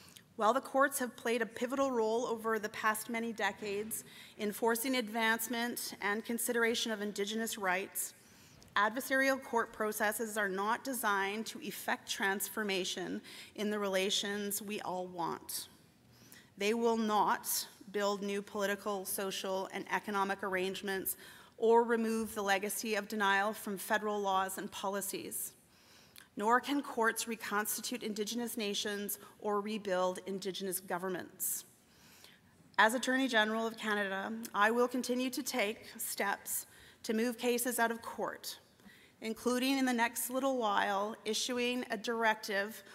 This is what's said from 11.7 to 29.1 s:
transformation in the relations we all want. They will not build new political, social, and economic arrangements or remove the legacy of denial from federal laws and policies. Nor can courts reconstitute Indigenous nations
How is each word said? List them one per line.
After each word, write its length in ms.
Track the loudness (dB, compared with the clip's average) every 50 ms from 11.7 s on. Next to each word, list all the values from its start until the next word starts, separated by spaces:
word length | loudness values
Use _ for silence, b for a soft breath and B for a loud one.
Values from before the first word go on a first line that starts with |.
| -10 -6 -2 -2 -4 -4 -4 -8
transformation 1120 | -4 0 2 2 2 2 -2 -4 -4 -4 -2 0 0 0 0 -2 -4 -4 -4 -4 -4 -6 B B B B B B B
in 160 | -4 -2 0
the 80 | 0 0
relations 840 | 0 2 2 2 2 2 0 0 -2 -2 -4 -4 -2 -4 -4 -4
we 180 | -4 -6 -6 -4
all 240 | -4 -4 -4 -4 -6
want. 640 | -6 -4 -4 -4 -4 -4 -6 -8 -8 -8 -8 -8 -10 -18 -20 -20 -20 _ _ -20 B B B B B B B B B B -2
They 160 | 0 0 2
will 240 | 4 4 2 2 2
not 680 | 2 4 4 4 4 4 2 0 0 -2 -2 -2 -2 -6 -12 -20 -18 -6
build 280 | -2 0 0 0 0 0
new 200 | -2 -2 -2 -4
political, 640 | -4 -6 -4 -2 0 0 0 0 -2 -4 -4 -2 -4
social, 640 | -4 -4 -2 -2 -2 -4 -4 -2 -2 -2 -2 -2 -4
and 140 | -6 -8 -4 -2
economic 520 | -2 -2 -2 0 0 0 2 0 0 -2
arrangements 760 | -2 -2 0 0 0 0 -2 -4 -4 -4 -4 -2 -4 -4 -6 B B B B B B B B
or 260 | 2 6 8 8 8
remove 520 | 8 6 2 2 2 2 2 0 -2 -2 -4
the 80 | -2
legacy 520 | 2 2 2 2 2 -2 -4 -4 -2 -2 -2
of 140 | -2 -2 -2
denial 460 | 0 2 4 6 6 6 4 2 0
from 240 | -4 -6 -6 -6 -6
federal 420 | 0 0 0 2 2 0 -2 0
laws 380 | 2 2 2 2 2 0 -4 -6
and 120 | -8 -8
policies. 840 | -8 -4 -4 -2 -2 -2 -4 -4 -6 -6 -8 -6 -8 -8 -8 -8 -12 -18 _ B B B B B B B B B B B B B -6 0
Nor 220 | 4 6 6 6
can 220 | 4 2 0 0
courts 440 | 0 -2 0 2 2 2 2 0 -4
reconstitute 760 | -4 -6 -6 -4 -2 0 0 0 0 -4 -4 -4 -4 -6 -4
Indigenous 560 | -4 -4 -2 -2 -2 -2 -2 -4 -4 -4 -4 -2
nations 600 | -2 -2 -2 -2 -2 -4 -4 -4 -4 -6